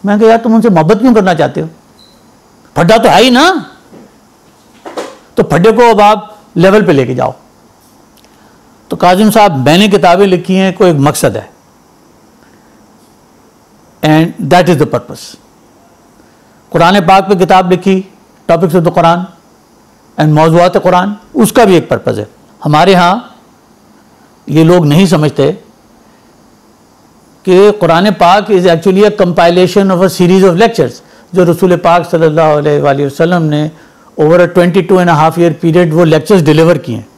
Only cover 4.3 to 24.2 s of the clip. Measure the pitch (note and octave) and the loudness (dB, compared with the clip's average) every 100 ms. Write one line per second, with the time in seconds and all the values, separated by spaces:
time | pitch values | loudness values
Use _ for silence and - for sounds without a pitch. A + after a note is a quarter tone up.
4.3 | _ _ _ _ _ - - - - _ | _ _ _ _ _ -16 -14 -14 -18 _
5.3 | - E3+ D#3+ G#3 G#3+ A#3+ A3 G#3 G#3+ - | -6 -2 0 2 4 2 4 2 0 -6
6.3 | - _ - F#3 G#3 F#3 C#3 B2 C3 B2+ | -20 _ -2 0 2 0 -2 -2 -4 -6
7.3 | - _ _ _ _ _ _ _ _ _ | -8 _ _ _ _ _ _ _ _ _
8.3 | _ _ _ _ _ _ F3 F3 F#3 A3 | _ _ _ _ _ _ -2 0 2 2
9.3 | A3 G#3 C#3 B2+ E3+ G#3 F#3+ F3 F3+ G3+ | 2 0 0 0 0 0 0 2 2 0
10.3 | F3 F3+ F#3 F#3+ F3+ F#3 D3+ C#3 - C#3 | -2 -4 -2 -2 0 0 0 -2 -2 -4
11.3 | G#2 - _ _ _ _ _ _ _ _ | -6 -14 _ _ _ _ _ _ _ _
12.3 | _ _ _ _ _ _ _ _ _ _ | _ _ _ _ _ _ _ _ _ _
13.3 | _ _ _ _ _ _ _ D#3 D#3 E3 | _ _ _ _ _ _ _ -2 0 -2
14.3 | - D3+ F3 F3 D3+ C#3+ A#2+ - - - | -6 -2 0 2 0 -2 -4 -10 -20 -20
15.3 | - _ _ _ _ _ _ _ _ _ | -20 _ _ _ _ _ _ _ _ _
16.3 | _ _ _ _ E3 E3+ G3+ E3+ F#3+ F#3+ | _ _ _ _ -2 0 0 2 0 0
17.3 | G3 F3+ F#3+ F3+ F3+ G3 F#3+ F#3+ _ _ | -2 2 0 0 -2 -2 -4 -6 _ _
18.3 | _ - D#3+ F3+ F3 E3 E3 E3 F3 F#3 | _ -4 -2 0 0 -2 0 0 -2 -6
19.3 | _ _ _ _ _ _ _ _ - D#3 | _ _ _ _ _ _ _ _ -4 0
20.3 | D3+ D#3+ E3 F3+ F3+ F3+ F3+ G3 G#3 _ | 2 2 2 2 0 0 0 -2 -8 _
21.3 | C#4+ A3 C4+ G#3+ F3 B2 A2+ - G#2+ G#2 | -2 0 2 2 2 0 -6 -4 -8 -10
22.3 | _ _ _ D3 D3+ F3+ F3+ F3 G#3+ - | _ _ _ -2 0 2 2 0 -2 -8
23.3 | _ _ _ _ _ _ _ _ _ | _ _ _ _ _ _ _ _ _